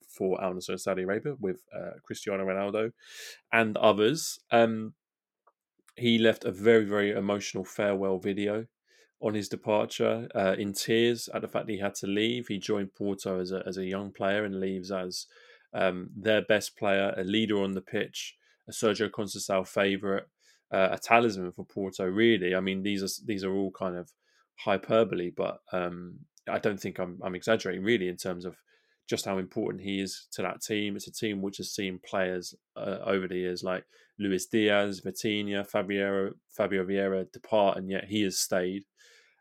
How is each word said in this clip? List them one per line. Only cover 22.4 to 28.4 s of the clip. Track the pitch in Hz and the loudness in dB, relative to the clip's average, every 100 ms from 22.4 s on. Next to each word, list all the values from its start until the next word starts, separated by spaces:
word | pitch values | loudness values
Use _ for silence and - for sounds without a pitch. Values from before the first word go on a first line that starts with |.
| 90 | 2
I | 92 | 0
mean, | 95 95 | 0 -2
these | 101 98 | -2 -2
are, | 95 - - | -4 -6 -6
these | 98 | -4
are | 95 | -2
all | 98 95 | -2 -2
kind | - 95 90 | -4 -6 -6
of | 85 _ _ _ _ - | -10 _ _ _ _ -6
hyperbole, | - 98 - 113 107 90 87 - | 0 0 4 4 4 0 -4 -2
but, | 92 - - | -4 -4 -6
um, | 90 90 87 90 95 - _ - | -4 -4 -6 -12 -16 -20 _ -6
I | 98 | -2
don't | 110 98 | -2 -2
think | 101 87 | -6 -6
I'm, | 90 92 | -6 -6
I'm | 95 | -6
exaggerating, | 90 - 113 98 92 | -4 0 0 0 -2
really, | 98 117 90 | 0 2 0
in | 87 | -4
terms | 95 90 | -6 -6